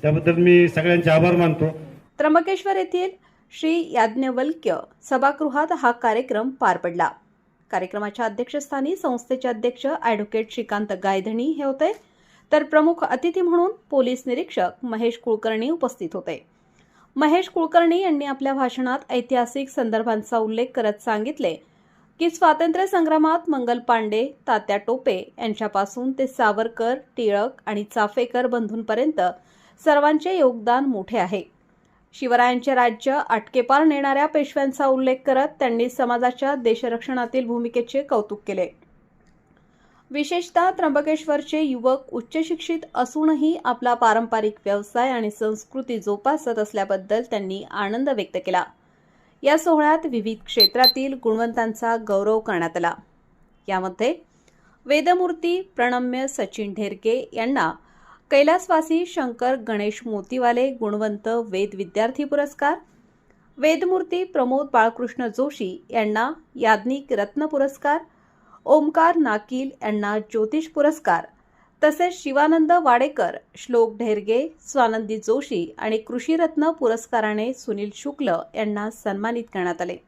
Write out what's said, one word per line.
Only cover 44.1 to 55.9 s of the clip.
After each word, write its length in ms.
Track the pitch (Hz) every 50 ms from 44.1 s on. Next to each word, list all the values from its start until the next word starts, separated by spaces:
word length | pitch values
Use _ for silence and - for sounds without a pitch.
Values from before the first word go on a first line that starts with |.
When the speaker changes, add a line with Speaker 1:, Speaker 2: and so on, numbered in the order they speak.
| 214 226 233 226 226 220 208 214 208 - _
Speaker 2:
व्यवसाय 440 | 202 202 202 202 202 - 240 240 269
आणि 220 | 262 240 220 208
संस्कृती 680 | 208 - 226 214 220 214 - _ _ 269 254 - 240 220
जोपासत 600 | 180 208 202 202 - 269 294 302 302 247 233 220
असल्याबद्दल 640 | 208 214 - 214 196 196 196 196 190 196 208 226
त्यांनी 420 | 240 254 - 208 202 190 190 196 220 -
आनंद 380 | - 202 208 196 214 233 269 285
व्यक्त 280 | 269 220 190 - - 185 180
केला. 180 | 185 180 180 - - - _ _ _ _ _ _ _ _ _ _ _ _ _ -
या 140 | 269 294 320
सोहळ्यात 480 | 320 349 330 302 302 294 311 320 320
विविध 320 | 320 247 233 202 220 220 214 -
क्षेत्रातील 680 | - - - - - - 240 254 254 - 269 262 277 269 254 -
गुणवंतांचा 720 | 233 220 220 233 233 226 247 226 226 214 220 - 226 233 226 220 214
गौरव 320 | 208 196 202 208 220 220
करण्यात 380 | 220 - 208 175 170 165 165 180
आला. 160 | 170 170 - - - _ _ _ _ _ _ _ _ _ _ _ _ -
यामध्ये 480 | 196 185 185 185 180 - 220 247 330 339 - _ _ _ _ _ _ _ _ _ _ _ _
वेदमूर्ती 760 | 247 285 302 302 339 359 359 359 359 339 330 - 339 349 370 381 381 _
प्रणम्य 520 | - 240 247